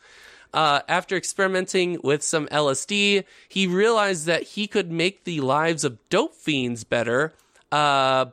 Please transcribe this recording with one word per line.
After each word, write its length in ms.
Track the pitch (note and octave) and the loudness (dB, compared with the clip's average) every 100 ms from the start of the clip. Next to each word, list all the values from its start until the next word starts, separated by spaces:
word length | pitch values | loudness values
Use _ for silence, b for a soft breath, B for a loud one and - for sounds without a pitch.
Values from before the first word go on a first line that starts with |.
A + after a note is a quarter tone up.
| B B B B B | B B B B B
Uh, 280 | - D#3 C#3+ - | 0 2 0 0
after 280 | F3 F3 F#3 | -4 -2 -6
experimenting 800 | - - F#3+ F#3 F#3 F#3+ F3+ E3+ | -4 -2 0 0 -2 -2 -2 -2
with 180 | C3 D3 | 0 0
some 240 | - D#3+ D3 | 0 -2 0
L 180 | D3 D3 | 0 0
S 160 | C3+ - | 0 -2
D, 380 | G#3 G3+ G3+ F#3 B B | 0 2 2 -2 B B
he 180 | F#3+ F#3+ | -2 0
realized 600 | F3+ G#3+ A3+ G3+ F3+ D#3 | 2 2 2 0 -2 0
that 160 | D#3+ | -2
he 260 | - - G#3 | -2 -6 -2
could 220 | G#3+ F3 | -2 -2
make 320 | E3 F3 G3 | 0 -2 -2
the 160 | - D3 | -8 -2
lives 420 | C3 C#3 E3 D#3+ | 0 2 0 0
of 160 | C#3 A#2 - | -4 -6 -2
dope 240 | F#3 D#4 - | 0 0 -4
fiends 480 | - C#3 B2 A#2 | -4 -2 -2 -4
better, 480 | A2+ B2 A2+ B2 D#3 b b b b | -2 -2 0 0 -2 b b b b
uh, 540 | D3 D3 C#3 C3 C3 B2+ | 0 2 2 2 2 0